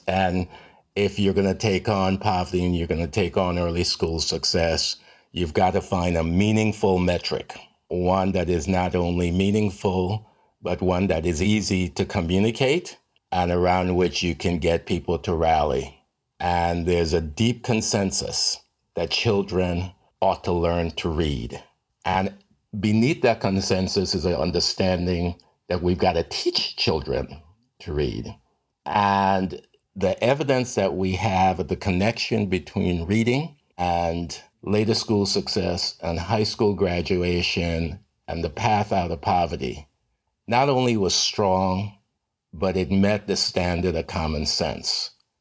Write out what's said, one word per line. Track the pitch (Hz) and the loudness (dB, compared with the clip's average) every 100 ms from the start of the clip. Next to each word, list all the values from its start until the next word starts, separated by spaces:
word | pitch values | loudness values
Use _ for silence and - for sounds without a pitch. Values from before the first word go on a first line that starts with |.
| - | -2
And | 92 92 92 90 - - _ _ 101 | 0 0 0 -4 -10 -20 _ _ -2
if | 101 101 | 0 2
you're | 98 | 2
gonna | 95 98 92 | 2 2 0
take | 110 95 - | 0 0 0
on | 101 95 95 | 0 2 0
poverty | 107 92 90 90 | 0 0 0 0
and | 90 87 | 0 0
you're | 85 | 0
gonna | 82 82 | -2 -2
take | 107 87 104 | -2 0 0
on | 92 87 | 0 0
early | 85 85 | -2 0
school | 87 - 85 82 | -2 -2 -2 -2
success, | - 82 - 92 82 78 - - - - _ | -4 -2 -2 0 0 0 -2 -6 -14 -20 _
you've | - 85 | -6 -2
gotta | 104 92 92 | 2 2 2
find | - 95 87 85 | -2 0 0 0
a | |
meaningful | 80 87 104 110 107 101 104 92 | 2 2 4 2 2 2 2 2
metric, | 90 87 - - - - - _ _ | 2 0 -2 -6 -8 -16 -20 _ _
one | 90 90 95 95 | -2 2 2 2
that | 92 85 | 0 0
is | 87 92 | 0 0
not | 92 90 92 | 0 0 0
only | 87 87 87 | 0 0 0
meaningful, | 90 98 107 104 98 101 92 90 107 - _ _ _ | 2 2 2 0 -2 -2 0 -2 -4 -8 _ _ _
but | 87 87 | -6 -2
one | 90 90 95 | 0 2 2
that | 80 85 | 0 0
is | 78 | 0
easy | 98 107 92 95 90 | 2 2 0 0 0
to | - | -2
communicate | 92 104 85 95 110 113 131 165 - - _ _ _ | -2 -2 0 2 2 2 0 0 -4 -14 _ _ _
and | 90 87 | -2 0
around | 87 90 92 92 90 | 2 2 2 2 2
which | 90 - | 0 0
you | 87 80 | -2 -2
can | 92 87 | -2 0
get | 82 82 - | 0 0 0
people | 87 82 80 | -4 -2 -4
to | - | -2
rally. | 80 80 78 76 65 67 - _ _ _ - | 0 2 2 2 -2 -4 -12 _ _ _ -6
And | 87 87 85 85 85 | -2 0 0 0 0
there's | 87 82 | 0 2
a | 82 | 0
deep | 80 73 113 123 | -2 0 0 0
consensus | - 110 107 107 98 - - - - - _ _ _ - | -2 -2 0 0 0 -2 -4 -4 -4 -4 _ _ _ -6
that | 82 | -4
children | - 117 101 92 87 90 87 92 - _ _ | 0 0 0 0 0 0 -2 -6 -10 _ _
ought | - 87 - | 0 0 -2
to | |
learn | 87 85 85 85 | 0 2 0 -2
to | - 87 | -4 -2
read. | 76 78 65 58 60 - _ _ _ - | 0 0 -2 -6 -12 -16 _ _ _ -2
And | 92 98 - _ _ _ 107 | 0 -2 -6 _ _ _ -2
beneath | 107 107 123 170 | 2 4 4 4
that | 123 113 | 2 2
consensus | 98 98 98 95 92 101 92 95 | 0 0 0 0 0 0 0 0
is | |
an | 90 87 | 0 0
understanding | 87 85 - - 95 90 90 87 87 87 _ _ - | 0 0 -2 0 0 0 0 0 -2 -4 _ _ -6
that | 87 | -2
we've | 87 90 | 0 2
gotta | 92 82 | 2 2
teach | - - - - - - | -2 -4 -2 -2 -4 -2
children | - 80 69 65 - 71 - _ _ - | 0 0 -2 -4 -4 -12 -18 _ _ -16
to | - | -6
read. | 73 69 53 55 - _ _ _ _ - | -2 -2 -4 -10 -14 _ _ _ _ -4
And | 101 101 98 98 98 95 - - _ _ 98 | 2 4 4 4 2 0 -6 -16 _ _ -2
the | 92 95 | -2 2
evidence | 117 143 139 127 123 - | 2 2 2 0 0 0
that | 98 85 | 0 0
we | 95 | 0
have | 92 95 92 92 87 | 0 2 4 2 2
of | 87 | -2
the | 90 | -2
connection | 101 90 104 117 - 113 98 | 0 2 2 0 -2 -2 0
between | 92 - 98 90 87 85 | -2 -2 -2 0 0 0
reading | 110 117 131 160 - _ - | 2 2 0 -2 -12 _ -4
and | 87 85 85 85 85 - - _ | -2 0 0 -2 -6 -10 -18 _
later | - 104 107 | -2 0 2
school | 110 - 104 98 | 0 0 0 2
success | 104 95 104 87 87 - - | -2 -2 -2 -2 -2 -4 -6
and | 82 82 | -6 -4
high | 87 110 | -2 0
school | 107 - 107 | 0 0 0
graduation | 95 95 87 80 92 87 87 85 - 85 82 82 85 - _ - | 2 0 0 0 0 0 0 0 -2 -2 -2 -4 -6 -14 _ -10
and | 82 | -6
the | 82 | -6
path | - 120 107 101 | -2 0 0 0
out | 95 85 | -2 -2
of | 85 | -4
poverty | 101 90 87 78 65 55 - _ _ _ _ _ - | 0 0 0 -2 -6 -8 -16 _ _ _ _ _ -2
not | 117 143 | 2 2
only | 131 127 113 | 4 2 2
was | 92 | 2
strong, | - - - 101 92 95 92 104 - _ _ _ _ _ | 2 0 0 2 4 2 0 -4 -10 _ _ _ _ _
but | 80 95 92 | -4 -2 0
it | 92 | 2
met | 98 101 104 101 | 2 4 2 -2
the | 92 | -2
standard | - - 90 87 90 82 | -2 -2 0 0 0 -2
of | 80 | -4
common | 87 78 76 76 | -4 -2 -2 -2
sense. | - 85 - - - - - _ _ | -2 -4 -4 -6 -6 -6 -12 _ _